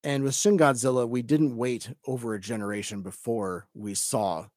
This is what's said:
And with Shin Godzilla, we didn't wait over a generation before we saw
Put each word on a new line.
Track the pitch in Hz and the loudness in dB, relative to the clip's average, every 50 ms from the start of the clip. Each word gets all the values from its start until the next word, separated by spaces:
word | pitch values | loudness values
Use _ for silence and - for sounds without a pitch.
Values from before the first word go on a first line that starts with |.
| - | -2
And | 147 143 139 135 | -2 -2 0 0
with | 135 135 | 0 0
Shin | - - 208 208 | 2 4 4 6
Godzilla, | 180 156 139 135 117 117 131 127 127 120 117 | 8 8 6 6 4 2 2 2 2 0 0
we | 120 127 | 0 -2
didn't | 117 113 147 151 156 139 120 | 2 2 4 4 4 2 2
wait | 113 123 127 120 110 - - 131 _ _ | 0 -2 -2 -2 -4 -6 -12 -14 _ _
over | - 127 123 117 113 110 | -6 -6 -4 -4 -4 -4
a | 101 | -4
generation | 95 104 117 110 101 101 104 104 101 - 107 101 | -4 -6 -6 -4 -4 -4 -4 -4 -6 -6 -8 -8
before | 92 92 87 - - 120 117 113 98 95 92 90 104 _ _ | -10 -10 -12 -8 -4 -4 -2 -2 -2 -4 -4 -6 -10 _ _
we | 107 104 104 98 | -12 -10 -6 -4
saw | - - - - 117 104 95 85 80 98 - _ | -4 -4 -2 0 0 0 0 -2 -4 -6 -12 _